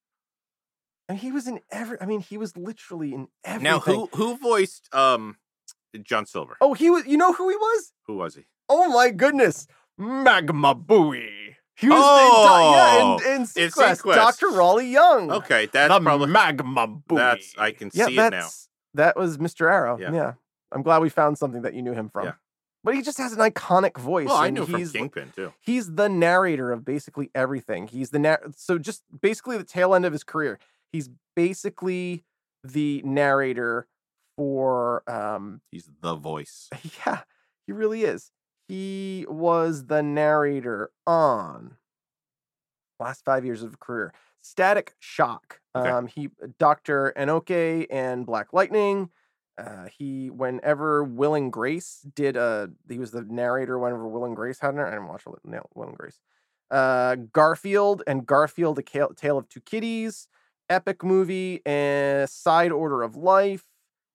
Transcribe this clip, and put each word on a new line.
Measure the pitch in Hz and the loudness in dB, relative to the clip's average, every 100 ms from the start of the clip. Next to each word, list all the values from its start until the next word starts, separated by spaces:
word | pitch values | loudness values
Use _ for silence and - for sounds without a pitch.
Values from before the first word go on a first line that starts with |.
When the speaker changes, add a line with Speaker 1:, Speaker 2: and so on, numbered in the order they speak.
| _ _ _ _ _ _ _ _ _ _ - | _ _ _ _ _ _ _ _ _ _ -14
Speaker 1:
And | 190 | -12
he | 254 | -8
was | 269 240 | -8 -6
in | 233 - | -10 -12
every, | 208 226 240 | -12 -10 -10
I | 185 | -6
mean, | 214 | -6
he | - 208 | -8 -10
was | 214 180 | -12 -12
literally | 185 220 - 170 151 | -14 -14 -14 -10 -10
in | 131 131 _ | -10 -14 _
everything. | - - | -12 -4
Speaker 2:
Now, | 143 156 | 0 0
who, | 170 208 208 - | 2 -2 -2 -4
who | 226 240 | -4 -4
voiced, | 247 220 190 - _ | 0 0 0 -4 _
um, | 135 135 120 107 104 _ _ _ - _ 110 | 0 2 2 -4 -18 _ _ _ -20 _ -18
John | 101 110 101 | -6 -4 -4
Silver? | 90 65 - | -8 -10 2
Speaker 1:
Oh, | 277 | 2
he | 226 330 | 4 4
was, | 349 262 | 4 2
you | 302 | 2
know | 359 | 2
who | 349 370 | 2 -2
he | 403 | -2
was? | 440 453 - _ - | 0 -2 -4 _ -14
Speaker 2:
Who | 147 | -10
was | - 165 | -10 -12
he? | _ _ - | _ _ 0
Speaker 1:
Oh | 302 359 | 2 4
my | 240 247 | 4 4
goodness. | 190 277 285 214 - - _ _ - | 4 2 4 2 0 -10 _ _ -14
Magma | 208 262 262 196 156 151 143 127 | -10 0 4 4 2 0 2 2
Booey. | 151 214 151 127 110 101 104 - _ - | 4 4 4 0 -12 -16 -20 -20 _ -2
He | 247 | 4
was | 294 | 8
in, | |
Speaker 2:
Oh, | 277 285 262 226 202 180 160 143 | 10 10 10 10 10 10 10 8
Speaker 1:
yeah, | - - - - 254 | 8 8 6 2 0
in, | 269 | -2
in | |
Speaker 2:
it's | 233 - | -2 -2
Speaker 1:
Sequest, | 170 - 226 175 | 0 4 4 4
Speaker 2:
Sequest. | 208 220 | 2 6
Speaker 1:
Doctor | 226 240 392 | 6 4 0
Raleigh | 202 175 214 254 | 4 4 4 2
Young. | 269 349 269 165 | 6 6 6 2
Speaker 2:
Okay, | 196 - 120 107 | -4 0 0 2
that's | - 147 | 2 6
Speaker 1:
The | 190 | 6
Speaker 2:
probably | 165 143 143 | 4 2 4
Speaker 1:
Magma | 208 175 135 123 131 113 | 4 2 0 -4 -2 -4
Booey. | 107 - 160 | -4 -4 2
Speaker 2:
that's, | 123 113 - - | 2 0 -4 -4
I | 107 | -4
can | 101 101 | -4 -8
Speaker 1:
Yeah, | - 226 | -2 0
Speaker 2:
see | |
it | 127 | 2
now. | 220 | 2
Speaker 1:
that's, | 92 82 - - _ _ | 2 -8 -12 -20 _ _
that | 143 165 - | 0 0 2
was | 180 147 | -4 -4
Mister | 165 - 165 | -6 -2 0
Arrow. | 190 123 117 | 2 0 -4
Speaker 2:
Yeah. | 92 | -4
Speaker 1:
Yeah. | 160 135 123 _ _ - | -4 -4 -8 _ _ -14
I'm | 135 | -6
glad | 143 160 | 2 2
we | 160 | 2
found | - 147 147 | 0 0 0
something | 143 120 | -6 -6
that | 117 | -10
you | 123 | -8
knew | 123 | -8
him | 117 110 | -8 -8
from. | 101 92 | -8 -10
Speaker 2:
Yeah. | - _ _ _ _ | -10 _ _ _ _
Speaker 1:
But | 208 269 | -6 -4
he | |
just | 269 277 | -4 -6
has | 254 | -6
an | 220 | -2
iconic | 220 - - 185 190 - | -2 -2 0 0 0 -4
voice, | 123 180 143 | -6 -4 0
Speaker 2:
Well, | 269 | 0
I | 170 | 0
Speaker 1:
and | 269 | -2
Speaker 2:
knew | 160 | -4
from | 175 | -6
Speaker 1:
he's | 170 | -6
Speaker 2:
Kingpin, | 127 139 - 69 - | -8 -10 -10 -14 -12
too. | 92 - | -14 -12
Speaker 1:
he's | - 247 190 160 | -6 -4 -4 -2
the | 208 | 0
narrator | 180 170 180 185 143 123 | 2 4 4 2 -2 -4
of | 120 113 | -6 -6
basically | 147 - - 139 135 | -8 -8 -12 -8 -4
everything. | 131 135 - 92 107 | -4 -4 -8 -8 -8
He's | 120 131 | -10 -6
the | 147 | 0
nar-, | 151 156 156 - | 0 0 -4 -14
so | - 175 | -6 -4
just | 151 - _ 156 | -6 -14 _ -4
basically | 196 220 254 226 | -4 -4 -8 -10
the | |
tail | 180 180 185 | -8 0 2
end | 190 180 | 4 2
of | |
his | 147 | -4
career, | - 160 143 98 _ _ _ | -8 -6 -6 -8 _ _ _
he's | 160 127 123 _ - | -12 -12 -18 _ -2
basically | 175 190 202 - 185 180 180 170 _ _ _ _ | -2 -2 -12 -8 -6 -6 -6 -10 _ _ _ _
the | 131 143 147 143 | -10 -4 -4 -4
narrator | 139 139 143 139 135 120 120 117 - _ _ _ _ - | -4 0 2 2 0 -4 -4 -6 -8 _ _ _ _ -8
for, | 143 135 131 123 120 120 - | -6 -2 -2 0 -2 -4 -6
um, | 117 104 104 101 90 _ | -8 -6 -8 -10 -18 _
Speaker 2:
He's | 87 82 71 | -20 -20 _
the | 85 80 | -8 -8
voice. | 78 78 73 - - - | -8 -12 -12 -20 -20 -18
Speaker 1:
<laughs> | 156 - - | -18 -10 -8
Yeah, | 196 - _ _ _ - | -8 -12 _ _ _ -16
he | |
really | 202 220 220 | -6 -6 -2
is. | 196 95 - _ _ _ - | -4 -6 -12 _ _ _ -16
He | 190 190 190 190 190 - | -12 -10 -10 -10 -10 -12
was | 156 170 170 165 151 123 | -4 -2 0 0 -4 -4
the | 151 | -2
narrator | 147 147 151 151 147 139 120 104 107 _ - | -2 0 2 2 0 -2 -6 -6 -8 _ -2
on | 165 151 113 85 58 58 _ _ _ _ _ _ _ _ _ _ _ _ - | 2 2 0 -4 -14 -20 _ _ _ _ _ _ _ _ _ _ _ _ -12
last | 120 127 - | -12 -8 -4
five | 131 127 | -4 -4
years | 113 | -8
of | 113 - | -12 -16
career. | - 120 87 - _ _ | -12 -8 -8 -12 _ _
Static | - - 185 208 - _ | -12 0 2 2 -2 _
Shock. | - - 127 113 _ - _ 127 | -12 -4 -4 -4 _ -20 _ -6
Speaker 2:
Okay. | 127 | -2
Speaker 1:
Um, | 123 123 | -2 -6
he, | - 139 - 135 - | -10 -14 -14 -14 0
Doctor | 151 151 - 143 135 - | 0 0 -2 -2 -2 -4
Enoke | 139 160 165 175 165 165 156 | -4 -4 -2 -4 -2 -4 -6
and | 135 131 123 117 | -6 -6 -6 -6
Black | 113 104 | -8 -4
Lightning. | 175 190 214 202 202 185 _ _ _ _ - | -2 0 0 0 -2 -6 _ _ _ _ -18
Uh, | 113 98 92 - | -16 -16 -20 -16
he, | 143 135 131 | -14 -12 -12
whenever | 123 131 127 - 147 156 147 | -8 -6 -4 -2 -2 0 -2
Will | 143 120 147 151 | -2 -2 -2 -2
and | 131 | -4
Grace | 113 123 165 - - 143 143 | -6 -6 -6 -10 -20 -16 -6
did, | 139 127 | -4 -2
uh, | 120 107 98 - - | -2 -2 -6 -14 -16
he | 120 | -12
was | 117 | -10
the | 117 | -12
narrator | 107 117 123 127 127 127 | -10 -6 -4 -2 -4 -4
whenever | 123 120 113 | -6 -6 -10
Will | 113 123 | -8 -10
and | 107 | -8
Grace | 120 127 | -10 -6
had | 143 | -6
an, | 143 | -4
I | 120 | -8
didn't | 104 87 | -8 -12
watch | 87 - | -16 -18
Will, | - | -20
no, | - 113 - - | -16 -16 -16 -18
Will | 117 | -18
and | - | -16
Grace. | - _ _ _ _ _ - | -20 _ _ _ _ _ -6
Uh, | 135 131 127 127 127 113 | -2 0 2 0 -2 -2
Garfield | 156 156 165 196 202 202 196 - | 2 2 2 -2 0 2 0 -2
and | 135 117 | -4 0
Garfield, | 139 151 - 165 143 | 0 0 -2 -4 -4
A | |
Ca-, | - 143 143 - | -6 -4 -4 -4
Tale | 147 139 | -4 -4
of | 117 | -6
Two | 113 | -18
Kitties, | - 220 226 226 226 - - _ _ _ - | -10 -8 -6 -6 -8 -12 -20 _ _ _ -2
Epic | 185 196 180 | -2 -2 -6
Movie, | 185 190 185 185 185 180 151 | 0 0 0 -4 -6 -8 -4
and | 143 143 143 139 139 135 | -2 0 0 0 -2 -4
Side | - 175 165 175 | -4 0 2 2
Order | 151 156 135 | 0 -4 -4
of | 117 120 | -6 -4
Life, | 180 190 202 190 _ _ _ _ _ | 2 4 4 -2 _ _ _ _ _